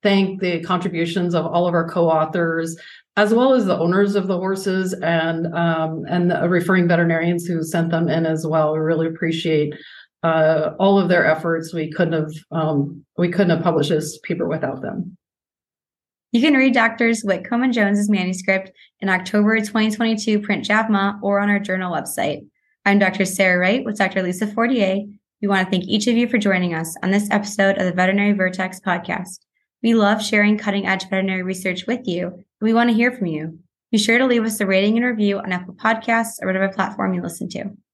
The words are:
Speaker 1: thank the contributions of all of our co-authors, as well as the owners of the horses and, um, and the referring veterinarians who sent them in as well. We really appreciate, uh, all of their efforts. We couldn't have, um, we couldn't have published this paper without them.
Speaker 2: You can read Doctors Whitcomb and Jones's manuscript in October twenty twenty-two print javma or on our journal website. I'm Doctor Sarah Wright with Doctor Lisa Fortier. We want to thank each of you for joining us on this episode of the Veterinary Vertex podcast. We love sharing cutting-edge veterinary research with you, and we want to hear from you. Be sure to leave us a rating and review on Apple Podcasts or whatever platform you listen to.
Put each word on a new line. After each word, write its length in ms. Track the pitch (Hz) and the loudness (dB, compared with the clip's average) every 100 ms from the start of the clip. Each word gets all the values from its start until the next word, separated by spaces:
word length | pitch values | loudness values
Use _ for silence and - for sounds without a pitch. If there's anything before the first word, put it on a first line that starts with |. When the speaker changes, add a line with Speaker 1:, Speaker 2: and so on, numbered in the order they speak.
Speaker 1:
thank 380 | 208 196 190 - | 2 2 2 0
the 200 | 185 170 | -2 -2
contributions 720 | 170 180 185 170 170 185 175 | -2 -2 -2 -2 -2 0 0
of 100 | 170 | 0
all 220 | 160 170 175 | 0 0 0
of 80 | |
our 140 | 170 165 | 0 -2
co-authors, 840 | 180 170 160 160 180 170 165 165 165 - - _ - | 0 2 2 0 0 -2 -2 -4 -8 -16 -20 _ 0
as 180 | 208 | 2
well 180 | 226 254 | 4 4
as 140 | 262 196 | 4 2
the 120 | 170 | 0
owners 360 | 165 185 202 | 2 2 2
of 120 | 202 185 | 0 -2
the 120 | 180 | -2
horses 560 | 190 190 196 185 185 | -2 -4 -2 -2 -2
and, 600 | - 160 170 165 165 165 | -2 -2 0 0 -2 -4
um, 500 | 165 170 165 160 160 - | 0 0 0 -2 -4 -4
and 220 | 175 175 | 0 0
the 180 | 175 170 | 2 2
referring 400 | 180 170 185 170 | 0 2 2 4
veterinarians 560 | 170 165 165 170 175 | 4 2 2 0 -2
who 180 | 170 165 | -2 -4
sent 280 | 160 170 165 | -2 -2 0
them 180 | 165 165 | 0 0
in 160 | 156 | 0
as 220 | 165 156 160 | 0 -2 0
well. 260 | 160 151 | 0 0
We 60 | 156 | 0
really 280 | 156 160 165 | 0 0 -2
appreciate, 680 | 165 165 165 165 156 147 143 - - - _ | -2 -4 -2 0 0 0 -6 -16 -20 -20 _
uh, 480 | 170 160 156 160 156 - | -2 2 2 2 -2 0
all 200 | 190 196 | 4 4
of 120 | 175 | 4
their 160 | 175 143 | 4 4
efforts. 480 | 160 170 165 165 | 2 0 -4 -4
We 180 | 170 156 | -6 -6
couldn't 220 | - 170 | -2 0
have, 180 | 160 156 - - | 0 -4 -8 -8
um, 540 | - 156 147 143 - - - | -4 -2 0 -2 -6 -18 -4
we 100 | 175 | -2
couldn't 220 | 175 185 | 2 2
have 120 | 165 | 2
published 280 | 175 160 143 | 2 0 2
this 280 | 160 160 - | 0 -2 -10
paper 280 | - 170 170 | -8 -6 -4
without 320 | 160 - - | -4 -6 -6
them. 380 | - - - - _ _ _ _ _ _ _ _ _ _ _ | -8 -8 -10 -12 _ _ _ _ _ _ _ _ _ _ _
Speaker 2:
You 80 | 233 | 2
can 140 | 285 | 4
read 180 | 277 262 | 4 4
Doctors 480 | 240 226 226 226 226 | 4 2 2 0 0
Whitcomb 400 | 214 180 185 240 | 0 -2 -2 0
and 120 | 254 | 0
Jones's 340 | 233 202 202 208 | 2 2 2 2
manuscript 640 | 202 180 185 - 190 190 _ _ _ | 0 0 -4 -2 -2 -2 _ _ _
in 100 | 196 | -2
October 500 | 185 180 214 208 220 | -2 0 2 2 2
twenty 340 | 214 220 220 | 0 0 0
twenty-two 460 | 214 226 220 220 208 | 0 0 0 0 0
print 240 | 208 202 - | 0 -4 0
javma 520 | 214 220 202 196 208 | 0 2 2 0 -2
or 180 | 202 202 | 0 0
on 100 | 202 | 2
our 80 | 202 | 0
journal 340 | 202 185 185 | 0 -4 -2
website. 540 | 165 - - - 143 - _ _ _ - | -4 -6 -4 -4 -4 -10 _ _ _ 2
I'm 120 | 202 | 4
Doctor 280 | 190 202 185 | 2 0 -2
Sarah 320 | - 190 180 | 2 2 4
Wright 260 | 185 240 | 2 0
with 140 | 247 208 | -2 -2
Doctor 240 | 190 190 | -2 0
Lisa 240 | 185 180 214 | -4 -2 -4
Fortier. 560 | 220 240 254 196 196 202 - _ _ | -2 0 2 0 0 -6 -16 _ _
We 60 | 202 | 0
want 180 | 196 185 | 0 2
to 40 | |
thank 140 | 185 180 | -2 0
each 180 | 208 214 | 0 2
of 100 | 233 | 2
you 120 | 240 | 2
for 100 | 240 | 2
joining 340 | 208 190 180 | 2 0 0
us 240 | 160 165 - | -2 -6 -6
on 80 | 185 | 0
this 180 | 196 208 | 0 2
episode 440 | 208 202 - 196 196 | -2 -2 0 2 2
of 80 | |
the 80 | 185 | 0
Veterinary 400 | 175 185 196 202 | 0 2 2 2
Vertex 460 | 196 185 180 185 - | 2 0 -2 -6 -6
podcast. 600 | - 180 180 180 180 - _ _ _ _ | -4 -4 -2 -6 -6 -14 _ _ _ _
We 100 | 226 | 2
love 280 | 226 202 214 | 4 4 2
sharing 340 | - 214 208 208 | 0 2 4 2
cutting-edge 540 | - 196 190 190 - | 0 -2 -2 -4 -2
veterinary 320 | 190 190 190 | -2 -2 -2
research 420 | 185 185 185 180 - | -4 -4 -4 -6 -4
with 180 | 247 254 | -6 -4
you, 220 | 175 180 | -4 -4
and 160 | - - _ | -10 -20 _
we 120 | 214 | 0
want 180 | 226 240 | 2 2
to 40 | |
hear 160 | 220 240 | 2 0
from 160 | 247 180 | 0 -4
you. 320 | 156 160 160 _ _ _ | -4 -8 -12 _ _ _
Be 80 | 220 | 0
sure 200 | 208 233 | 2 2
to 80 | 262 | 4
leave 180 | 240 | 2
us 160 | 220 214 | 0 -2
a 60 | 196 | 0
rating 300 | 190 202 226 | 2 2 2
and 80 | |
review 340 | 247 226 208 202 | 0 0 0 0
on 120 | - | -2
Apple 240 | 180 180 | -6 -8
Podcasts 600 | - 220 226 - 226 226 - | -4 -2 -2 0 0 0 -4
or 60 | 185 | -4
whatever 260 | 190 196 | 0 -2
platform 400 | 190 185 - 190 | -2 -4 -2 -2
you 100 | 180 | -2
listen 260 | 175 - 180 | -4 -8 -10
to. 220 | 180 196 - _ | -8 -10 -14 _